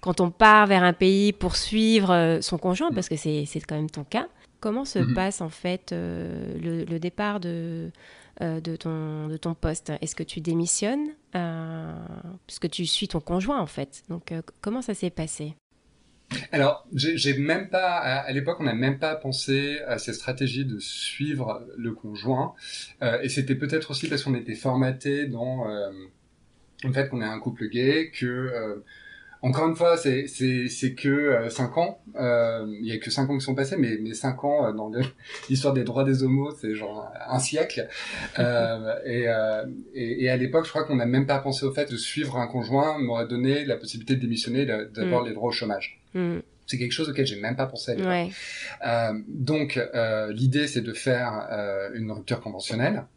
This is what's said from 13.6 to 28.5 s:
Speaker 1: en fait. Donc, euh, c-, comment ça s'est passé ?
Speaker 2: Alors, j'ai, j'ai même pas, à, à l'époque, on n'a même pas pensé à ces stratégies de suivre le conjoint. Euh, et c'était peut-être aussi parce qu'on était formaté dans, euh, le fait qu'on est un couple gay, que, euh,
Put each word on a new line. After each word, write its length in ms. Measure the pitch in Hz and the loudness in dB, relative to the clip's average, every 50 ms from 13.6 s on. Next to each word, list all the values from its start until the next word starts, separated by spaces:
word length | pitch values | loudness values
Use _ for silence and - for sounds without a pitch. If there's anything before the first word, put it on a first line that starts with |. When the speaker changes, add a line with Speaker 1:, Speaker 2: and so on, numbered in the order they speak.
Speaker 1:
en 60 | 185 | -2
fait. 360 | 143 - - 139 - - - _ _ | -2 -4 -6 -8 -8 -8 -20 _ _
Donc, 240 | 170 170 - - 170 | -10 -10 -8 -8 -8
euh, 60 | 165 | -8
c-, 160 | 160 - - _ | -8 -10 -16 _
comment 220 | - 208 214 262 247 | -6 -4 -4 -4 -2
ça 120 | - 208 | -4 -4
s'est 160 | - - 180 | -2 -2 -4
passé ? 440 | 170 - 160 156 - - 151 151 156 _ _ _ _ _ _ _ _ _ _ _ _ _ _ _ - - - - - | -2 -4 -6 -6 -6 -8 -8 -10 -10 _ _ _ _ _ _ _ _ _ _ _ _ _ _ _ -10 -10 -8 -4 2
Speaker 2:
Alors, 340 | 151 139 139 151 - - - - | 4 4 4 4 2 -2 -6 -2
j'ai, 220 | 131 131 160 165 | 0 2 2 2
j'ai 220 | 160 - 143 135 131 | 2 2 2 2 2
même 320 | 143 151 165 185 196 - | 2 2 2 0 0 0
pas, 240 | - 185 185 180 175 | 0 2 2 2 2
à, 220 | 170 143 131 127 139 | 2 0 0 0 -2
à 140 | 139 139 131 | -2 -2 -4
l'époque, 260 | 139 135 147 170 - | -2 0 -2 -2 0
on 40 | 160 | 0
n'a 100 | 131 113 | 0 0
même 240 | 113 127 131 139 135 | 2 2 2 0 0
pas 160 | - 156 156 | 0 -2 -2
pensé 640 | 156 - 135 127 - - - 135 139 139 143 147 147 147 | -2 -4 -4 -4 -4 -2 0 0 0 0 -2 -4 -6 -4
à 100 | 131 123 | -4 -4
ces 160 | 107 - - 110 | -4 -4 -6 -8
stratégies 540 | - - - 131 131 139 131 117 131 139 | -6 -6 -6 -4 0 -2 -2 0 -2 -2
de 120 | 131 110 101 | -2 -4 -6
suivre 880 | 101 - - - - - - - 135 151 147 131 127 110 107 - 120 - - - | -8 -10 -8 -8 -8 -8 -6 -4 -4 -2 -2 -2 -2 -4 -4 -6 -8 -14 -12 -8
le 140 | 117 117 107 | -6 -6 -6
conjoint. 600 | - - 107 104 101 98 117 127 127 139 - - - - - - - - - - _ - | -6 -10 -12 -12 -6 -2 -2 0 0 0 -4 -6 -14 -18 -16 -14 -14 -14 -16 -10 _ 0
Euh, 160 | 120 113 123 - | 0 0 2 0
et 80 | 135 | 0
c'était 240 | 135 143 131 - 135 | -2 -2 0 0 0
peut-être 380 | 131 147 139 156 156 156 - 143 | 0 0 0 0 -2 -2 -2 -6
aussi 160 | - - 160 | -6 -4 -2
parce 160 | 156 139 - | -2 -2 0
qu'on 100 | 139 131 | 0 0
était 200 | 120 117 - 107 | 0 0 -6 -8
formaté 720 | - - 135 127 127 135 127 127 131 - 143 143 143 147 | -4 -2 0 2 2 2 2 0 -2 -2 -2 0 0 -2
dans, 400 | 139 123 113 117 127 131 131 120 107 | -2 -4 -4 -4 -4 -4 -4 -4 -4
euh, 200 | 107 104 101 98 98 95 95 95 _ _ _ _ _ _ _ _ _ _ _ _ _ _ - | -4 -4 -4 -6 -6 -10 -18 -20 _ _ _ _ _ _ _ _ _ _ _ _ _ _ -4
le 80 | 131 127 | -2 0
fait 160 | 135 139 135 | 0 0 0
qu'on 140 | 135 123 113 | -2 -4 -4
est 40 | |
un 120 | 107 110 110 | -4 -4 -4
couple 280 | - 123 107 - 113 107 | -6 -6 -6 -4 -8 -4
gay, 400 | 107 120 127 135 143 156 160 160 - | 0 2 2 4 4 2 0 -2 -4
que, 120 | - 123 | -4 -4
euh, 580 | 123 123 127 131 131 | -4 -2 -2 -4 -4